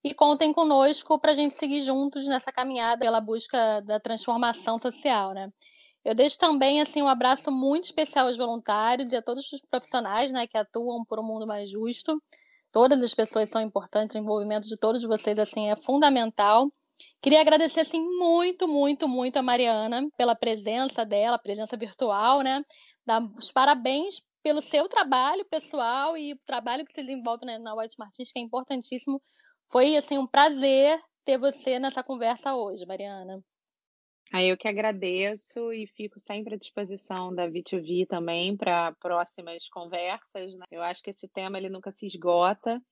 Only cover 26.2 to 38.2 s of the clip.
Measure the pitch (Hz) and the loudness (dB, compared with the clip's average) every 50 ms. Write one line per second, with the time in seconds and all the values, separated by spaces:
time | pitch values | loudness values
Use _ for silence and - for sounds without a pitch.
26.2 | 294 285 285 - _ - 262 240 220 247 247 277 311 _ _ 320 269 247 277 262 | -8 -10 -12 -12 _ -8 -8 -6 -4 -4 -6 -6 -6 _ _ -12 -10 -10 -10 -6
27.2 | 233 240 233 240 247 247 226 220 226 220 214 220 220 226 - - 214 202 _ - | -4 -6 -6 -6 -8 -12 -12 -10 -10 -10 -8 -8 -8 -8 -10 -18 -18 -18 _ -16
28.2 | 254 - - 247 240 226 240 254 254 _ 277 254 233 - 254 247 - 277 269 277 | -16 -10 -10 -10 -10 -6 -6 -8 -6 _ -8 -8 -6 -8 -10 -8 -4 -6 -6 -6
29.2 | _ _ _ _ _ _ _ _ _ _ - 247 254 294 311 294 285 - 294 277 | _ _ _ _ _ _ _ _ _ _ 4 6 6 6 6 4 2 0 -2 -2
30.2 | 262 247 - 277 285 320 294 269 269 277 269 269 277 294 320 320 - _ _ _ | -2 2 4 6 6 6 4 2 2 4 6 6 6 4 4 2 -2 _ _ _
31.2 | _ - 269 247 247 277 277 - - 262 254 247 262 269 262 262 254 - 269 240 | _ -2 0 2 0 -2 -2 -2 -4 -2 -2 -2 -2 -4 -4 -6 -8 -6 -6 -2
32.2 | 233 226 247 226 - 277 269 247 220 202 185 208 180 175 190 190 196 202 196 196 | -2 -2 -2 -2 -4 -4 -4 -4 -4 -6 -8 -10 -12 -12 -10 -10 -10 -12 -12 -14
33.2 | 185 185 190 190 185 _ _ _ _ _ _ _ _ _ _ _ _ _ _ _ | -12 -14 -14 -14 -16 _ _ _ _ _ _ _ _ _ _ _ _ _ _ _
34.2 | _ _ - 185 185 185 185 185 - 214 202 202 214 220 208 190 190 180 180 185 | _ _ 0 2 2 2 2 0 -2 -4 -2 0 -2 -2 -2 -2 -4 -2 -2 0
35.2 | 196 202 214 208 - - - 240 233 233 226 220 214 202 _ - 208 208 _ 202 | -2 -2 -4 -6 -12 -14 -10 -8 -8 -6 -6 -8 -10 -12 _ -12 -12 -12 _ -16
36.2 | - - 208 208 214 214 214 196 - - _ 208 208 180 196 196 - - 190 185 | -14 -12 -12 -10 -10 -10 -12 -12 -14 -12 _ -10 -10 -10 -10 -14 -12 -10 -8 -8
37.2 | 185 185 185 175 175 170 165 180 170 - - 180 160 156 180 180 185 - 196 170 | -8 -8 -6 -6 -6 -4 -6 -10 -8 -6 -8 -8 -6 -4 -2 -2 -2 -2 -2 -6